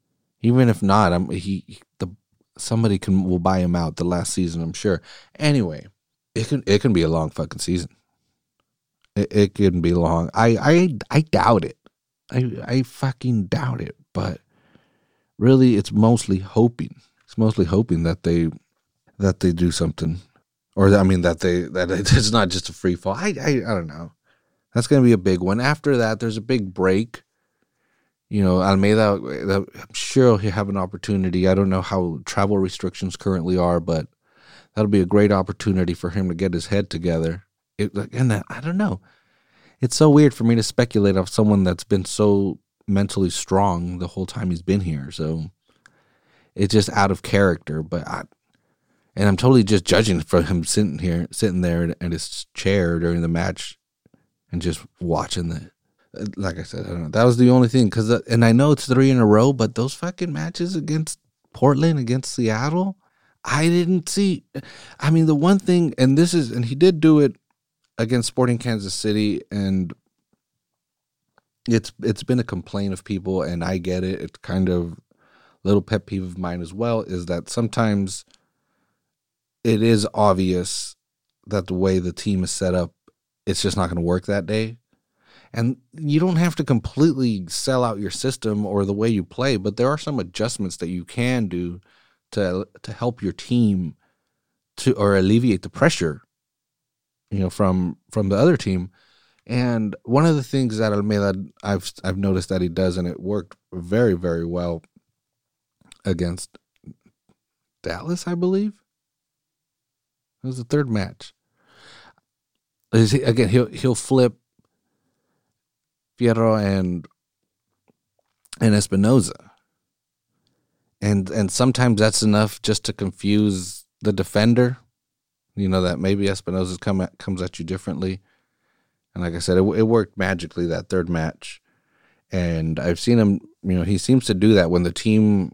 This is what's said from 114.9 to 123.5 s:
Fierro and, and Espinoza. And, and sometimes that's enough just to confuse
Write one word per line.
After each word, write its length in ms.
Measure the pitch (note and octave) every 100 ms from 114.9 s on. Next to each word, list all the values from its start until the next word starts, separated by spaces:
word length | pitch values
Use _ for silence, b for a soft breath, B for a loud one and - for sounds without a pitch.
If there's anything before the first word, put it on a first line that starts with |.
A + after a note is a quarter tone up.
| _ _ _ _ _ _ _ _ _ _ _ _ -
Fierro 440 | A#2+ A2+ A2+ A2
and, 460 | G2+ G2 F2+ F2 D2 _ _ _ _ _ _ _ _ _ _ _ _ _ _ -
and 140 | A#2
Espinoza. 760 | G#2 - G2 G#2 B2+ F2 - - _ _ _ _ _ _ _ _ _ _ _ _ _ _ _
And, 280 | G#2 G2+ F#2
and 220 | A2 G2
sometimes 480 | - B2+ B2 B2 G#2
that's 240 | G#2+ -
enough 380 | A2 G#2 G#2+ -
just 220 | - G#2+ -
to 80 |
confuse 920 | - F#2+ - G2+ G#2 G#2+